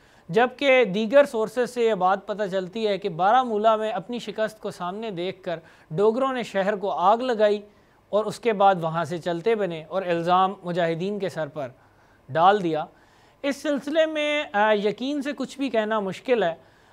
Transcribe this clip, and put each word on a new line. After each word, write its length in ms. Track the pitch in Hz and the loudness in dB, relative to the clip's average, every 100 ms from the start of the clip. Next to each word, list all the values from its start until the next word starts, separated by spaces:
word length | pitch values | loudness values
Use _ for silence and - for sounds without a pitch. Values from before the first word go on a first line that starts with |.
| _ _ - | _ _ -2
जबकि 560 | 190 247 247 277 262 214 | 2 2 2 2 4 4
दीगर 400 | 196 220 277 277 | 0 4 4 4
सोर्सेज 420 | 220 220 254 240 | 0 -4 -2 -4
से 160 | 247 226 | 0 0
ये 80 | 196 | 2
बात 280 | 185 196 208 | 2 0 -4
पता 200 | 202 202 | -6 -2
चलती 360 | 190 185 226 | -4 -4 -4
है 120 | 214 190 | -2 -2
कि 100 | 202 | -4
बारामूला 680 | 165 190 247 254 208 220 214 | 0 2 4 2 2 2 2
में 140 | 220 | 0
अपनी 260 | 190 202 240 | -6 -8 -10
शिकस्त 380 | - 208 220 - | -8 -4 -4 -4
को 100 | 202 | -12
सामने 400 | - 180 202 226 | -8 -8 -8 -8
देखकर 480 | 170 180 185 180 165 - - - | -6 -6 -6 -8 -8 -10 -20 -8
डोगरों 420 | 160 214 226 269 | 0 2 2 -2
ने 120 | 254 190 | -2 -4
शहर 300 | 196 190 208 | -2 -2 -2
को 120 | 190 | -4
आग 340 | 151 180 233 | 0 2 2
लगाई 380 | 254 214 208 208 202 _ _ _ - | 0 2 2 0 -6 _ _ _ -4
और 120 | 202 | -2
उसके 280 | 214 - 240 | -2 -4 -2
बाद 260 | 202 196 185 | 4 4 4
वहाँ 240 | 160 165 | -2 -4
से 140 | 151 175 | -4 -6
चलते 340 | 180 170 220 226 | -4 -2 0 0
बने 260 | 185 160 | -2 -6
और 220 | 156 180 180 | -6 -6 -2
इल्ज़ाम 500 | 170 170 180 190 196 | -2 2 4 2 -2
मुजाहिदीन 540 | 175 175 165 165 190 208 | -6 -2 0 -2 -4 -4
के 80 | 185 | -6
सर 180 | 160 147 | -6 -8
पर 240 | 151 135 - _ _ _ _ - | -8 -12 -14 _ _ _ _ -4
डाल 320 | 147 180 208 | 4 6 6
दिया। 260 | 175 151 175 _ _ _ _ - | 2 -4 -6 _ _ _ _ -6
इस 180 | 277 277 | -4 -4
सिलसिले 420 | 302 277 294 320 320 | -2 -2 0 0 0
में, 460 | 311 294 294 - | 0 -2 -2 -2
आ, 200 | 202 214 | 0 2
यकीन 500 | 214 208 - 262 294 | 2 0 -2 -4 -4
से 100 | 277 | -6
कुछ 240 | 277 262 - | -6 -8 -6
भी 100 | 269 | -2
कहना 300 | 226 214 220 | -2 0 -2
मुश्किल 420 | 190 - - 240 | -4 -6 -2 0
है, 140 | 175 - _ _ _ | 0 -4 _ _ _